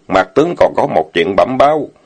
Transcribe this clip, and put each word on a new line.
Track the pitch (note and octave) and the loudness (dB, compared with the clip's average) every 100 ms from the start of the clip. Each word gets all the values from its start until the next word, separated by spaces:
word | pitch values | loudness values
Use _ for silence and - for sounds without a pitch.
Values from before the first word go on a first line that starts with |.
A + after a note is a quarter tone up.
| - | -2
Mạc | F#2+ F#2 - | 0 0 0
tướng | E3 F3 | 0 2
còn | F2+ - | 0 0
có | C3+ | -2
một | F#2 - | -2 -2
chuyện | E2+ E2+ F#2+ | -2 0 0
bẩm | G2+ B2+ | 0 2
báo." | C#3 D#3 C#3 - | 0 0 -4 -14